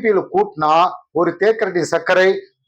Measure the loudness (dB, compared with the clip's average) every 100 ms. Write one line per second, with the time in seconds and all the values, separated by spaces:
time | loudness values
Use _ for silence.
0 | 0 0 0 -2 -2 -2 0 2 2 -2
1 | _ -2 -2 0 0 0 -2 -4 -2 -2
2 | 0 2 2 0 -6 _